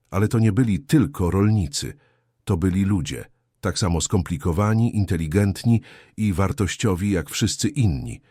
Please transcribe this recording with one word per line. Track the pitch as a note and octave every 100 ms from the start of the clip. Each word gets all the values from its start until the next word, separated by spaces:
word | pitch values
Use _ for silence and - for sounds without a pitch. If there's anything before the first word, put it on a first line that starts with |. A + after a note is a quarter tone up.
| _
Ale | F#2+ G#2
to | A#2
nie | A2+
byli | G2+ A#2+ F#2
tylko | - D#3+ F#2 - F2
rolnicy, | F#2 G#2 G#2+ D#2 - C2 - _ _ _ _
to | - F#2
byli | F#2 F#2 G2
ludzie, | G2+ C#2+ B1+ - _ _ _
tak | G2 -
samo | G2 E2+
skomplikowani, | - G#2 - E2 F#2 E2 G#2 A2 A#2 G#2+
inteligentni | F#2+ E2+ D#2+ F2+ G2+ F#2 A#2 A2+ - - - -
i | G#2+
wartościowi | F2 G2 - F#2+ - A#2 F2+ G2+
jak | F#2 D2+
wszyscy | - A2+ - A3
inni, | - A2 C#2+ A#2+ A2+ _